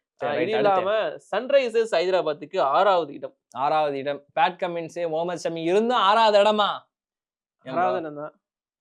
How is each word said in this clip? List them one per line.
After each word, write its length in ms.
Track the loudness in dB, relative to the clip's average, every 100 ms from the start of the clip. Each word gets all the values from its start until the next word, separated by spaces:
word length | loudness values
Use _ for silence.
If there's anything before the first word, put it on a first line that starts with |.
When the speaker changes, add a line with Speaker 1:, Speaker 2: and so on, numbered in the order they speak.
| _
Speaker 1:
சரி, 180 | _ -6
Speaker 2:
ஆ, 20 |
Speaker 1:
ரைட், 140 | -2 -2
Speaker 2:
இது 80 | 0
Speaker 1:
அடுத்து. 240 | 2 2
Speaker 2:
இல்லாம 360 | 0 -2 -4 -8 -6
சன்ரைசர்ஸ் 600 | -6 2 2 2 0 0
ஹைதராபாத்துக்கு 720 | 0 2 2 0 -4 -4 -2
ஆறாவது 540 | 2 4 4 2 0
இடம். 200 | -8 -14 -16 _
Speaker 1:
ஆறாவது 480 | -4 -2 0 0 -2
இடம். 240 | -6 -8 -6 0
பேட் 160 | 0 0
கமின்ஸ், 520 | -6 -6 -8 -6 -4
முகமது 420 | -4 -4 -4 -6
ஷமி 120 | -4
இருந்தும் 360 | 0 0 2 2
ஆறாவது 400 | 4 4 6 6
இடமா? 300 | 4 2 0 -4 -12 _ _ _ _ _ _ _
ஏன் 100 | -8
Speaker 2:
ஆறாவது 260 | -2 -2 -2
Speaker 1:
ப்ரோ? 0 |
Speaker 2:
இடம் 140 | -6
தான். 260 | -10 -14 -16 _ _ _ _